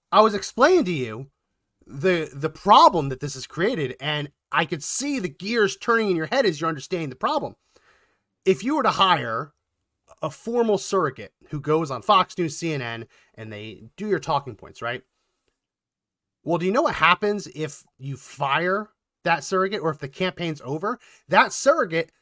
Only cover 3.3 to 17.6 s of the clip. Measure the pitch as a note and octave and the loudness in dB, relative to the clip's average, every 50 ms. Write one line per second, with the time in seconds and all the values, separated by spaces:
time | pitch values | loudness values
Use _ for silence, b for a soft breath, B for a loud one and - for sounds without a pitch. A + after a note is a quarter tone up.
3.3 | - C3 - - - D#3 F3 A3+ C4+ E3+ C#3+ B2 B2+ - C3+ D3+ D3+ D3 D3 C#3+ | -8 -10 -12 -10 -6 -2 -2 -2 0 -2 -4 -6 -6 -6 -6 -4 -4 -4 -6 -8
4.3 | _ _ _ - - D3+ E3+ - F3 C#3+ - - - - B3 D4 C#4+ B3+ F#3 E3 | _ _ _ -2 -2 0 0 0 -4 -6 -6 -6 -4 -4 -4 -4 -4 -4 -4 -6
5.3 | C#3+ - F3 G#3 A#3 A#3 G#3 F#3+ - - - - A3+ A3+ A3 G3+ F3+ D#3+ D#3+ - | -8 -8 -6 -2 0 0 0 0 -2 -4 -2 0 0 2 2 2 0 0 -2 -2
6.3 | A#3 C#4 B3+ F#3+ D#3 C#3 E3 E3 D#3+ C#3 - - F#3 E3+ D#3+ C#3 B2+ - - B3 | 0 2 2 2 0 0 -4 -4 -4 -4 -6 -8 -6 -6 -6 -6 -8 -4 -4 -2
7.3 | D#4 C#4+ - A2+ G2 _ _ _ _ _ _ _ _ _ _ _ _ _ _ _ | -2 -2 -4 -6 -10 _ _ _ _ _ _ _ _ _ _ _ _ _ _ _
8.3 | _ _ - F#3 F#3+ - G3 B3+ D4+ D4+ - G3+ - - G3 F#3 F3 C#3+ B2 A#2 | _ _ 0 0 0 2 0 -2 0 2 2 0 2 4 4 4 4 2 0 -4
9.3 | A2 A#2+ D3+ D3 _ _ _ _ _ _ _ _ _ _ _ _ - - D#3 D3+ | -6 -6 -6 -10 _ _ _ _ _ _ _ _ _ _ _ _ -12 -8 -8 -8
10.3 | - - - A#3 A#3 A#3+ A#3 A3 G3+ G3 - - G3+ F#3+ E3 C#3 - - G#2 - | -8 -8 -8 -2 0 2 2 2 2 0 0 0 0 0 0 0 -2 -6 -16 -18
11.3 | _ _ _ - - D3 C#3+ D3 D#3 D#3+ E3 C#3+ C3+ A#2 G2 - G#3 F#3 F#3 - | _ _ _ -10 -10 -6 -2 0 0 0 0 -2 -6 -4 2 4 4 4 4 0
12.3 | - - E3+ D3+ - - E3+ E3 D#3 C#3 B2 A#2 A#2 A2+ A2+ _ _ _ _ _ | -2 -4 -4 -4 -4 -6 -6 -4 -4 -4 -6 -6 -8 -10 -12 _ _ _ _ _
13.3 | - - A2 G#2+ A2 G#2 G#2+ A2 G#2 - G#2+ A2+ _ - G#3 G#3+ F#3+ D#3 - - | -18 -16 -14 -12 -12 -12 -12 -14 -14 -16 -20 -20 _ -8 -2 -2 -2 -2 -2 -2
14.3 | D3+ C#3 C#3 C3 G#2+ - - D2+ - - A2+ A#2+ B2 - _ _ _ _ _ _ | -2 -2 -2 -6 -14 -16 -18 -20 -14 -8 -8 -6 -8 -8 _ _ _ _ _ _
15.3 | _ _ _ _ _ _ _ _ _ _ _ _ _ _ _ _ _ _ _ _ | _ _ _ _ _ _ _ _ _ _ _ _ _ _ _ _ _ _ _ _
16.3 | _ _ - D3 E3+ E3 F3 F#3 G#3 C4+ E4+ D4 - - D#3 E3 F3+ - G#3 G#3 | _ _ -4 -2 -2 0 0 0 2 2 2 0 2 4 4 4 4 4 2 -2
17.3 | G#3 G#3 - D#3 - D3 | -2 -4 -8 -12 -10 -8